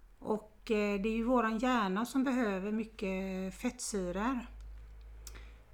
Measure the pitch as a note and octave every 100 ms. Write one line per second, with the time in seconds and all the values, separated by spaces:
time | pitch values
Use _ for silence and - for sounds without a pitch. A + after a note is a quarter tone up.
0 | - - - G#3+ - - - G#3 G#3 G3+
1 | A3 A3+ A3+ B3+ A3+ A3 B3+ B3 G3 F#3+
2 | A#3 C#4 C4 B3+ A3 F#3+ G3+ G#3+ A3 -
3 | F#3+ F#3+ F#3+ F#3 F#3+ - B3 B3 - G3+
4 | F3+ F#3 A3+ C4 - - - - - -
5 | - - - - - - -